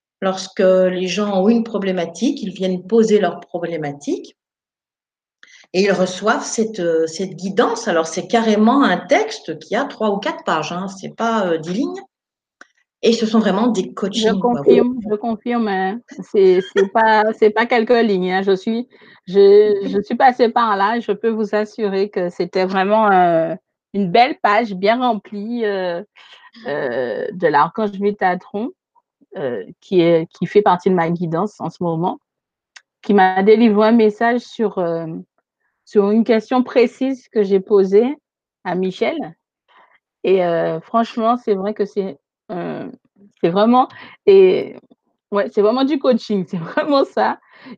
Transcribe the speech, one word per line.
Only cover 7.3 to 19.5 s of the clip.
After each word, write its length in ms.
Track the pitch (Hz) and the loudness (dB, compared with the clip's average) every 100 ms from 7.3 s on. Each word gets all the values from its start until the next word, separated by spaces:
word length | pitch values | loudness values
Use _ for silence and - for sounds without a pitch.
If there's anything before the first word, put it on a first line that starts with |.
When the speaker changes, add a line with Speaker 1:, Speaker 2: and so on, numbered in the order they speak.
Speaker 1:
guidance. 540 | 156 190 190 294 453 214 | -10 -4 -2 -2 -4 -2
Alors, 180 | 170 165 | -2 -2
c'est 220 | 185 - | -8 -2
carrément 560 | 233 226 208 220 277 | 0 2 2 2 2
un 140 | 226 180 | 2 -2
texte 600 | - 330 427 - - 151 | 0 -2 -2 -8 -12 -14
qui 160 | - | -6
a 100 | 208 | -6
trois 260 | 285 - 220 | -6 -4 -4
ou 80 | 202 | -4
quatre 260 | 302 320 | -6 -8
pages, 260 | - 165 151 | -4 -4 -4
hein, 160 | 175 190 | -8 -10
c'est 300 | 190 147 147 | -12 -16 -6
pas, 320 | 226 226 185 | -4 -2 -2
euh, 100 | 160 | -4
dix 140 | 160 | -4
lignes. 280 | 196 339 370 392 _ _ _ _ _ - _ _ _ | -6 -6 -8 -16 _ _ _ _ _ -20 _ _ _
Et 100 | 208 | 0
ce 140 | 226 214 | 0 0
sont 140 | 220 | 0
vraiment 260 | 190 190 240 | 0 0 0
des 260 | 185 - | -2 -6
coachings, 360 | - 190 226 214 | -6 -6 -2 -2
Speaker 2:
Je 60 | |
Speaker 1:
quoi. 200 | 196 240 | 0 -2
Speaker 2:
confirme, 440 | 240 - - 247 254 208 | 0 4 4 2 -4 -6
je 40 | 208 | -6
confirme, 520 | 233 214 240 240 214 | -6 -6 -4 -4 -2
hein. 320 | 190 190 233 - - 185 | -2 -4 -6 -12 -18 -4
C'est, 280 | 214 190 185 185 | 4 4 4 2
c'est 160 | 196 196 | 0 0
pas, 320 | 226 220 214 214 220 | 2 4 4 2 2
c'est 120 | 214 | 2
pas 160 | 220 240 | 2 0
quelques 240 | 247 226 | 0 2
lignes, 420 | 240 233 190 185 | 2 2 0 0
hein. 100 | 185 | -2
Je 120 | 196 | 0
suis, 340 | 190 226 226 247 _ - _ - | -2 -2 -6 -8 _ -20 _ -2
je, 640 | 196 196 | 4 8